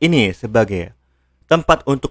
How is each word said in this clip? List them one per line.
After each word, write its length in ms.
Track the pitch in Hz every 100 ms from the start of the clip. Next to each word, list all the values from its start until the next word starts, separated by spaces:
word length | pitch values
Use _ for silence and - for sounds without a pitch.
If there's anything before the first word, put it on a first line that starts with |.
ini 320 | 160 160 101
sebagai 560 | 92 117 113 104 95 85 - _ _ _ _ -
tempat 400 | 165 160 160 -
untuk 240 | 135 -